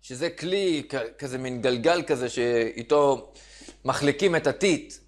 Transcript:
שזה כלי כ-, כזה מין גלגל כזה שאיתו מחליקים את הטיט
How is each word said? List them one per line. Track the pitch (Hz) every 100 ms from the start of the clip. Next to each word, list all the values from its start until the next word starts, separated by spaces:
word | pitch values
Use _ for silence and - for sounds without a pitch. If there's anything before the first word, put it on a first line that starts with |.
שזה | - 127 165
כלי | 165 160 190 196 156 131
כ-, | 135 113 -
כזה | 139 127
מין | 131 123
גלגל | 127 123 117 175
כזה | 170 143 123
שאיתו | - 120 120 113 113 117 147 143 131 - - - - - -
מחליקים | - 127 143 143 196 170
את | 143
הטיט | 131 196 156 - -